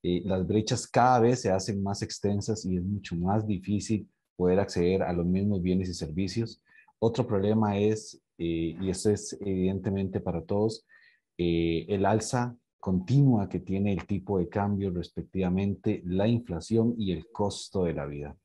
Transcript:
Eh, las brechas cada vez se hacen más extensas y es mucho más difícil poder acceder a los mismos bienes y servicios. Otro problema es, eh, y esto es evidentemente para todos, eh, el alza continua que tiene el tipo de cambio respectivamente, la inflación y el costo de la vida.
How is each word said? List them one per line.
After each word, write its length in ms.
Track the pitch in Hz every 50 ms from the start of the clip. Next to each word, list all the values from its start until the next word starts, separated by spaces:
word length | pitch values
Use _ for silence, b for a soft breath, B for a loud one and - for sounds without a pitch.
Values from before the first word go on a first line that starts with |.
| -
Eh, 160 | 90 87 87 90
las 200 | 98 95 92 90
brechas 400 | 80 104 107 107 - 127 113 -
cada 360 | - - 120 120 127 127 120
vez 180 | 113 117 127 120
se 100 | - 101
hacen 320 | 95 95 - - 95 98
más 200 | 98 98 101 -
extensas 640 | 107 - - - - 101 101 101 98 - 107 104 -
y 100 | 95 92
es 80 | 90 87
mucho 320 | 95 104 101 - - 87
más 320 | 85 87 95 101 110 107
difícil 640 | 107 101 90 92 101 104 98 - - 110 104 - _ _ _ _ _ _
poder 240 | - 90 90 92 95
acceder 420 | 95 - - 92 87 87 92 95
a 120 | - 65 87
los 120 | 87 85
mismos 360 | 87 90 95 101 104 104 92
bienes 260 | 85 92 92 92 92
y 60 | 90 87
servicios. 680 | - 82 73 76 90 98 90 - 113 117 113 - b b b b b b b b _
Otro 260 | 110 113 117 - 120
problema 520 | - 110 98 95 104 107 110 110 104 101
es, 440 | 101 104 107 110 107 - - - - _ _ _
eh, 380 | - 85 82 82 82 82 82 80 87
y 80 | 95 95
esto 200 | 92 - - 107
es 260 | 104 - - - - -
evidentemente 800 | 101 98 95 92 92 95 98 95 92 107 98 98 98 92 - 104
para 220 | - 92 85 82
todos, 440 | 80 - 101 101 107 113 113 - b b b b b b b b b _ _
eh, 480 | - 87 85 85 82 85 85 82 82 -
el 180 | - 104 95 98
alza 480 | 98 107 110 - - - 123 120 123 120 _ _ _ _ _
continua 680 | - 101 92 90 92 - 123 143 143 135 120 107 98
que 140 | 92 - 87
tiene 320 | - - 120 98 98 104 98
el 120 | 82 -
tipo 340 | - 104 95 - - 101 92
de 100 | 85 85
cambio 420 | - 104 101 101 101 95 98 95
respectivamente, 1080 | 87 87 82 - _ 87 82 - - 95 92 90 90 92 98 101 98 - - 110 104 - -
la 220 | 87 90 95 101
inflación 680 | 110 120 117 117 - 87 82 - - 113 113 113 120 117
y 160 | 113 104 92 87
el 180 | 80 - -
costo 540 | - - 104 101 - - - - - 98 92
de 80 | 85 76
la 120 | 71 71
vida. 300 | 71 71 71 73 73 71 _